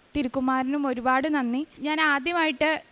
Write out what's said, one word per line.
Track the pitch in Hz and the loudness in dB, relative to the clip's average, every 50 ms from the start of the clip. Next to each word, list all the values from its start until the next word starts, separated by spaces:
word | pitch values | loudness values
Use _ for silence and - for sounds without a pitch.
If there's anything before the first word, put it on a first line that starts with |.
| _ _ - | _ _ -4
തിരുക്കുമാരനും | 294 277 254 - 269 254 262 262 262 262 254 277 294 285 269 | -4 -4 -2 -2 0 0 2 2 0 0 0 -2 0 0 -2
ഒരുപാട് | 254 247 233 254 254 262 269 311 302 | -2 -2 0 0 2 2 2 0 0
നന്ദി. | 285 254 233 240 262 311 - - - 262 | 0 0 0 -2 -4 -4 -6 -10 -8 -4
ഞാൻ | 302 311 311 320 302 | -2 0 2 2 2
ആദ്യമായിട്ട് | 285 277 262 330 349 339 320 311 262 254 302 311 311 - - - | 2 0 0 -2 0 0 0 0 0 0 0 0 0 -2 -4 -6